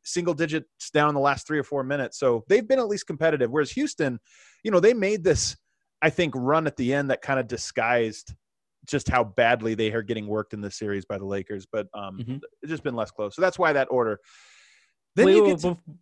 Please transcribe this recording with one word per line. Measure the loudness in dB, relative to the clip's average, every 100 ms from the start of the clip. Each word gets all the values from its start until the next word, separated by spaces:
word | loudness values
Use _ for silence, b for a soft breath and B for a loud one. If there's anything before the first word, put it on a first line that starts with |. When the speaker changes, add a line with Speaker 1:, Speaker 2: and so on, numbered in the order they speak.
Speaker 1:
single | -8 -4 -2
digits | -2 -2 -2 -6 -18 -2
down | 2 2
the | 2
last | 0 0 -2
three | -4
or |
four | -2 -4
minutes. | -4 -4 -4 0
So | 2 2 4
they've | 2 4
been | 0
at | 0
least | -4 -6
competitive. | 0 0 2 0
Whereas | 0 -2
Houston, | -2 -4 -2 -2 -2 b b b b
you | 0
know, | 4
they | 6
made | 4 0 0
this, | 2 2 0 -8 _ _ _ -2
I | -2
think, | 0 -2 -2
run | 0 2 0
at | -4
the | -2
end | -2 0
that | -2
kinda | -2 -4
disguised | -2 -8 -6 -4 0 0 0 -6 -18 -20 _ _ _ _ -6
just | -4 0
how | 0
badly | 0 2 2 2 0
they | -2 -2
are | -2
getting | -4 -6 -4
worked | -6 -6
in | -10
this | -10 -8
series | -6 -6 -6
by | -10
the |
Lakers. | -6 -6 -6 -12
But, | -8 -8 -8
um, | -12 -14 -12
Speaker 2:
Mm-hmm. | -10 -12 -14 _
Speaker 1:
it's | -10
just | -8
been | -6
less | -6 -6
close. | -6 -8
So | 0
that's | -2 2
why | 0
that | 2 0
order. | 0 0 -4 b b b b b b b b _ 4
Then |
Speaker 2:
Wait, | 6 8
Speaker 1:
you |
Speaker 2:
wait, | 6
Speaker 1:
get | 4
to | -2
Speaker 2:
bef-, | -4
Speaker 1:
go | -10 -18